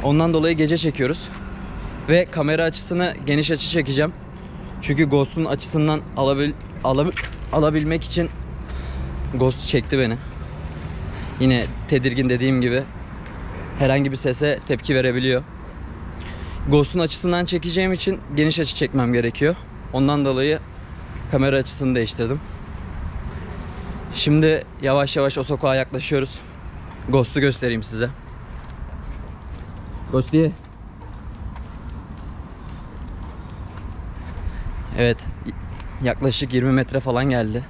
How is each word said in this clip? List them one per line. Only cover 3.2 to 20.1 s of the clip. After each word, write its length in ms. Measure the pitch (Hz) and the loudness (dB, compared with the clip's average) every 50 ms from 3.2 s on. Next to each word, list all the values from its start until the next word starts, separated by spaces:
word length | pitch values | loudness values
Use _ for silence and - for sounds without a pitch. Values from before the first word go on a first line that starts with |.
| 135 | 0
geniş 260 | 135 143 147 151 143 | 2 4 4 4 4
açı 180 | 165 143 - - | 2 0 0 0
çekeceğim. 440 | 165 170 143 127 139 135 151 156 - - - - - - - - - - - - - - | 2 2 2 2 4 2 2 2 0 -8 -14 -14 -14 -14 -14 -12 -12 -12 -12 -10 -10 -8
Çünkü 220 | - - 143 139 160 139 | -2 0 4 4 4 6
Ghost'un 360 | 139 143 139 131 - 165 160 | 6 4 4 4 2 -2 0
açısından 560 | 147 139 139 - - - 156 151 156 151 151 - - - | 0 0 -2 -2 -2 2 2 4 4 2 0 -2 -4 -2
alabil-, 360 | - 135 135 139 139 143 147 147 - - - - - - | 2 2 2 4 2 2 0 -2 -4 -10 -12 -12 -2 0
alabil-, 340 | 127 131 135 147 185 180 - - - - - - - - | 2 4 4 4 2 0 -4 -8 -8 -8 -8 -6 0 2
alabilmek 500 | 151 151 151 151 156 151 156 160 165 - | 4 4 6 4 4 2 2 0 0 -2
için 260 | - - 175 170 160 - - - - - - - - - - - - - - - - - - - - - | -2 0 0 0 0 -2 -8 -10 -8 -8 -10 -8 -8 -8 -8 -6 -6 -6 -6 -6 -6 -6 -6 -6 -4 2
Ghost 340 | 127 127 131 123 - - | 4 4 4 4 0 -4
çekti 320 | - - 139 - - 147 135 | 0 0 0 2 2 2 2
beni. 140 | 127 113 113 123 - - - - - - - - - - - - - - - - - - - - - - - - | 4 2 0 -2 -6 -10 -10 -10 -10 -10 -10 -8 -8 -8 -8 -8 -8 -8 -8 -6 -6 -8 -6 -6 -6 -6 -2 2
Yine 260 | 127 131 127 120 110 - - - - | 4 4 6 4 2 0 -4 -8 -2
tedirgin 420 | - 151 135 123 135 120 123 131 127 | 2 2 4 4 4 2 2 2 2
dediğim 320 | 123 123 127 131 135 127 | 2 4 4 4 4 4
gibi 220 | 123 123 120 131 139 - - - - - - - - - - - - - - - - - - - | 4 4 2 2 0 -2 -10 -12 -12 -12 -12 -12 -12 -12 -10 -10 -10 -8 -8 -8 -10 -8 0 2
herhangi 320 | 143 131 135 139 139 139 | 4 4 6 4 4 2
bir 40 | 131 | 0
sese 440 | 131 - 143 127 - 147 147 139 - - | 0 0 0 0 2 2 2 2 0 0
tepki 280 | - 143 113 - - 143 | -2 -2 -2 0 2 2
verebiliyor. 480 | 131 127 127 120 127 123 131 127 123 131 - - - - - - - - - - - - - - - - - - - - - - - - 139 | 4 4 4 2 2 2 2 2 2 0 -4 -14 -14 -14 -12 -12 -12 -12 -12 -10 -10 -10 -10 -10 -10 -10 -10 -10 -10 -10 -10 -8 -6 0 4
Ghost'un 300 | 139 147 143 - - 180 | 6 6 6 4 2 0
açısından 460 | 165 156 - - - 180 175 175 175 | 0 0 0 -2 0 2 2 2 2
çekeceğim 480 | 170 180 170 147 175 160 185 190 190 185 | 0 0 -2 -2 0 0 2 2 2 2
için 260 | 180 - 196 190 - - - 143 | 0 0 -2 -2 -2 -6 -4 2
geniş 240 | 147 151 160 156 165 | 4 4 4 4 2
açı 160 | 160 135 - | 0 0 0
çekmem 380 | - 147 127 - 135 123 117 123 | 0 0 2 4 2 4 4 4
gerekiyor. 420 | 120 117 117 113 - 139 151 175 - - - - - - - - | 4 4 2 2 4 2 2 2 0 -6 -14 -14 -14 -12 -4 0
Ondan 320 | 131 135 139 | 2 4 4